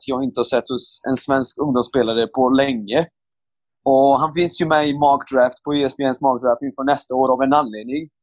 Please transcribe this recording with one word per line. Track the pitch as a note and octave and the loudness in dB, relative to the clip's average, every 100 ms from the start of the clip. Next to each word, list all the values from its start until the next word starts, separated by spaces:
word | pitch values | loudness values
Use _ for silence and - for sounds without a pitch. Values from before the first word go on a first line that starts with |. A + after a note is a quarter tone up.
| - | -4
jag | C3 | -4
inte | C3+ - | -4 -4
har | A#2 | -2
sett | B2 - | -2 -2
hos | B2 - - - | -4 -6 -6 -4
en | B2+ | -2
svensk | - C3+ B2 - | 0 0 -2 -4
ungdomsspelare | D3+ B2 A#2 C3+ A2+ A2+ A2+ | -2 0 0 0 0 0 -2
på | C3 B2+ | 0 2
länge. | C3+ C#3 A#2+ G2+ C3+ E3+ _ _ _ _ _ _ _ C3+ | 2 2 -2 -2 -2 -2 _ _ _ _ _ _ _ 2
Och | C3+ C#3 C3+ | 4 4 4
han | D#3 | 0
finns | D#3 E3+ - | 0 -2 0
ju | D#3+ | 2
med | D3+ D3+ | 2 2
i | |
mock | C#3+ D3 C#3 - | 2 2 2 0
draft, | C3+ B2 - | 2 2 0
på | - D3 | -4 -2
E | |
S | C3+ C#3+ | -2 -2
P | |
N:s | C3+ B2+ | -2 0
mock | C#3 A#2+ | 0 0
draft | B2 A#2+ | 0 -2
inför | C#3 - | -4 -4
nästa | C3+ C#3 - C3 | -2 -2 -2 0
år | C3 | 2
av | B2+ | 2
en | C3+ | 2
anledning. | D3 B2+ G#2+ A#2 D3 D#3+ _ | 2 0 -6 -8 -8 -8 _